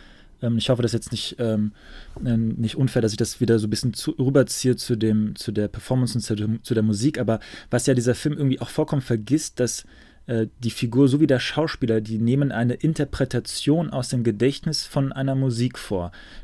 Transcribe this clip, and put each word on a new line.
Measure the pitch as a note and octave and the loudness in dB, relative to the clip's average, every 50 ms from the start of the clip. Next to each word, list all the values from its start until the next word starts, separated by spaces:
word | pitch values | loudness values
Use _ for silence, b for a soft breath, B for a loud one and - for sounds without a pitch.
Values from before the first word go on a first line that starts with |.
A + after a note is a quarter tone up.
| b b b b b b b - - | b b b b b b b -6 -2
ähm, | A#2 A#2 A2+ | 0 0 0
ich | - - | 2 0
hoffe, | B2+ A#2 A#2 | 0 2 2
das | A2+ A#2+ | 0 0
ist | A2 - | -2 -4
jetzt | - A#2 | -4 -8
nicht, | - - - - - | -8 -8 -8 -6 -4
ähm, | A#2+ A2+ A2 G#2+ G#2+ G#2+ B B B B B B B B B - F#3+ | -2 0 0 0 0 -2 B B B B B B B B B -8 -4
äh, | B2+ A#2 | 0 0
nicht | A2+ A2+ A2 A2+ - A2+ G#2+ - | 2 0 0 -2 -2 -2 -2 0
unfair, | - C3+ B2+ - B2+ A2 | 0 0 2 2 2 2
dass | A2 G#2+ | 2 0
ich | - | 0
das | A#2 - - - | -2 -2 0 -2
wieder | B2 G#2+ A#2 A2 | 2 4 4 4
so | G#2+ | 4
ein | G#2+ | 0
bisschen | G#2+ - - B2 G2+ | -2 -2 -2 -4 -4
zu, | - - - - | -2 -4 -6 -2
rüberziehe | - C3 C3 C3+ C#3+ B2+ - - - - B2+ A#2+ | 0 0 2 4 4 4 4 0 -2 0 0 0
zu | - - - B2 | 0 0 -2 -2
dem, | G#2+ G#2+ A2 G#2+ G#2+ G#2+ G#2 G2+ | 0 2 2 2 2 2 0 -4
zu | - - - G#2+ | -6 -8 -6 -2
der | G#2+ G#2 G2 | -2 -2 -2
Performance | - G#2+ - - B2+ B2+ B2+ A#2 - | -4 -8 -4 -2 0 0 0 0 0
und | A#2+ - | -4 -2
zu | - A2 | -2 -2
dem, | G#2 G#2 G#2+ A2 A2+ - | -2 0 -2 -2 -4 -2
zu | - B2+ | 0 0
der | A2 G#2+ | 2 4
Musik, | A2 G#2 G2+ A#2 C#3 - - | 4 2 4 2 0 2 2
aber | A#2+ G#2+ A2+ G#2 B B B B B B | 0 0 0 -2 B B B B B B
was | - A#2+ - | -2 0 2
ja | C#3+ C3 | 4 2
dieser | B2 A2+ B2 A#2+ | 2 4 2 0
Film | - - D3+ D3 | 2 0 -2 -2
irgendwie | - C#3+ C3+ C3 - | 2 2 0 0 0
auch | - - | -4 -6
vollkommen | - - D#3 - D#3+ C#3 - | -2 -2 -2 0 0 -2 0
vergisst, | - A#2+ A2 G#2+ - C#3 D#3 - - - - | 0 -2 -2 0 0 0 0 0 -2 -2 0
dass, | B2+ A2+ - - - b b b b b b b b | 0 0 0 -4 -10 b b b b b b b b
äh, | - A#2+ A2+ A2 G#2+ - - B2 | -4 0 0 0 -2 -4 -4 -6
die | A2+ | -4
Figur | - - B2+ A#2 A2+ B2+ C#3+ C3+ | -4 -2 -4 0 4 6 6 6
sowie | C3 D3 D#3 | 6 4 4
der | D3 C3+ B2 | 4 4 2
Schauspieler, | - - - D3 D#3+ D#3 - - C3+ A2+ A2 A2+ | 2 -2 -2 -2 -2 -2 -2 -4 0 0 2 0
die | G#2+ G#2+ A2+ G#2+ | 0 -2 -2 0
nehmen | A2+ A#2 B2+ C#3+ C#3+ C3+ - | 2 2 2 2 2 0 0
eine | A2 A#2+ A#2+ B2 | 0 0 0 0
Interpretation | - - D#3+ D#3 - C#3+ C#3 - - C#3 - - A#2+ - - - - - C#3 D3+ E3 E3+ - | 0 0 0 0 0 -2 -4 0 -2 -2 0 -2 -4 -4 -4 -8 -4 0 2 2 2 0 -2
aus | - C3 B2 - | -4 -6 -4 -2
dem | C3 B2 A2+ | -2 0 0
Gedächtnis | A#2 G#2 G#2 A#2+ C#3 C#3+ - - E3 D3 - - | 0 2 2 2 0 0 0 -4 -4 -4 -4 -6
von | - - C#3+ C#3 C3+ - | -2 -2 0 0 0 -2
einer | C3+ C3+ C3+ C3+ | -2 -2 0 0
Musik | C3+ C3 C3 A#2 A2+ B2 B2+ B2 - | 2 2 0 2 0 0 -2 -2 -6
vor. | - - G#2 F2+ E2+ F2 B B B B B B | -8 -4 -4 -4 -4 -4 B B B B B B